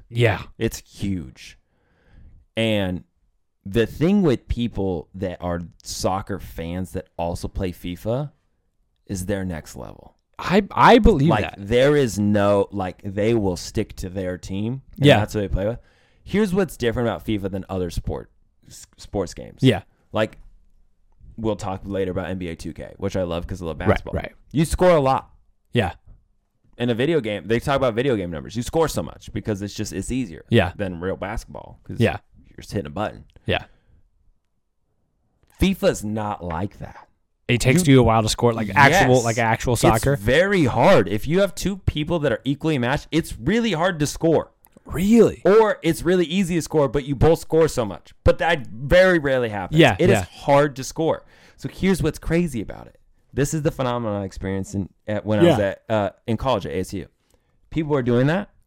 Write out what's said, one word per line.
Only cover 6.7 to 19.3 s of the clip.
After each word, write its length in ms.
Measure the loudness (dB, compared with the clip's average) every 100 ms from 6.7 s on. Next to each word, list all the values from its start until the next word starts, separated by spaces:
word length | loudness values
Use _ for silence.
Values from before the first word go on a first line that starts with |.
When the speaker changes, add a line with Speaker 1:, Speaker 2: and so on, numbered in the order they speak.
| -8 -8
Speaker 2:
that 160 | -10 -12 -8
also 300 | -6 -6 -8
play 240 | -6 -8
fifa 600 | -8 -12 -8 -6 -6 -6 _ _ _ _ _ _ _ -12
is 180 | -8 -6
their 180 | -6 -6
next 300 | -8 -12 -16
level. 400 | -18 -18 -20 _ _ -10
Speaker 1:
I, 240 | 0 0 2
I 280 | 4 8 8
believe 300 | 6 4 2
Speaker 2:
Like, 140 | 2
Speaker 1:
that. 120 | -2 -8
Speaker 2:
there 360 | -2 2 4 4
is 220 | 0 0
no, 480 | 2 2 4 2 0
like, 300 | -4 -8 -8
they 300 | -8 -2 0
will 220 | 0 0 -4
stick 400 | -6 -6 -6 -8
to 120 | -10
their 280 | -8 -8 -8
team. 440 | -8 -6 -6 -8 -10 2
And 80 | 6
Speaker 1:
Yeah. 140 | 6
Speaker 2:
that's 160 | 2 -4
what 60 |
they 60 | -4
play 200 | -2 -4
with. 120 | -6 _ _ _ _
Here's 300 | -4 -2 0
what's 220 | 0 -2 -2
different 300 | -4 -2 -2
about 160 | -4 -4
fifa 260 | -4 -4
than 140 | -8 -8
other 200 | -6 -6
sport, 420 | -6 -8 -8 -12 _ _ _ -20
s-, 200 | -20 -20 -20
sports 360 | -10 -6 -6